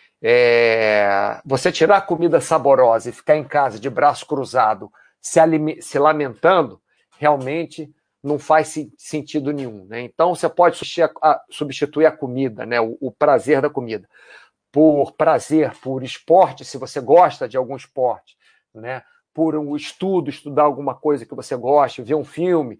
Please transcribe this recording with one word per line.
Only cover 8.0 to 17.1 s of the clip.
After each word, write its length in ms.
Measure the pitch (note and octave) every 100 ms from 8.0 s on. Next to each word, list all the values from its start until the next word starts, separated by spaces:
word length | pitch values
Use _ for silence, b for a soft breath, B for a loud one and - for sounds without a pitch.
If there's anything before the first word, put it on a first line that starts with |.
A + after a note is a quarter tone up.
| _ _
não 160 | C#3+ D3
faz 300 | - D#3 D3+
se-, 260 | D#3 A#2+ _
sentido 540 | - D#3 - D3+ C#3
nenhum, 340 | D3 B2+ G#2 F#2+
né? 160 | A#2
Então, 340 | B2 - E3+ E3
você 140 | E3
pode 280 | - F3 E3
substituir 340 | - - D#3 -
a, 100 | D#3
a, 100 | C#3+ -
substituir 560 | - D3 C3+ D3 D3 D#3
a 60 |
comida, 540 | A2+ B2+ B2+ C3 A2 A2+
né? 140 | A#2+
O, 160 | A2+ B2
o 120 | C3
prazer 500 | - D3+ C3 B2+ C#3
da 80 | C#3+
comida. 380 | C#3 A#2 G#2+ - b b b b _ _
Por 420 | D3 D#3 D3 -
prazer, 600 | - D#3 C3 - D#3 C3 -
por 220 | C3 C3
esporte, 600 | B2+ - - F3 D#3 C3 -
se 120 | C3
você 220 | B2+ D3
gosta 480 | B2+